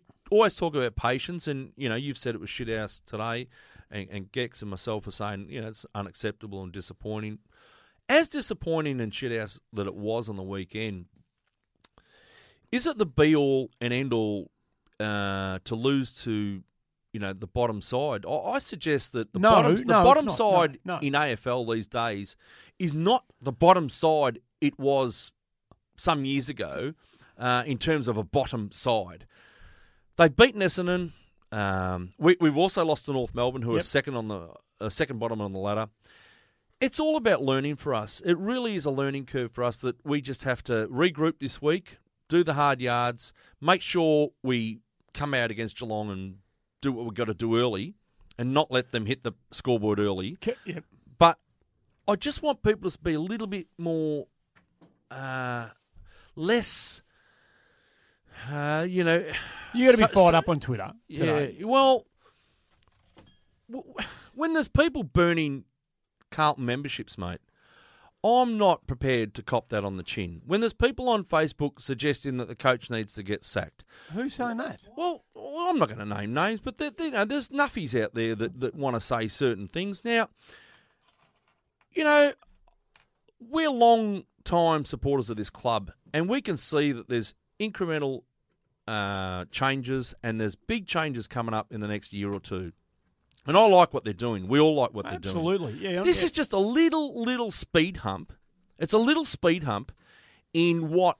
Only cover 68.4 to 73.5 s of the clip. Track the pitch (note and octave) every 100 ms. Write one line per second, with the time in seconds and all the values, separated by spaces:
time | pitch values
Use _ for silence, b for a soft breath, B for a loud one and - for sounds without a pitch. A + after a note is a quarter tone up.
68.4 | B3 A3 G3+ E3 - B2 C3+ B2 G#2+ -
69.4 | - A#2+ - G#2+ G2 F#2+ F2 - F2+ E2
70.4 | B2+ G3 A3+ - A#3+ A#3+ B3+ G#3+ F3+ D#3+
71.4 | D#3 - D3 - - B2 D3 C3+ C#3 B2
72.4 | A#2+ A2+ C#3 B2+ - A#2 G#2+ - F#2+ G#2
73.4 | -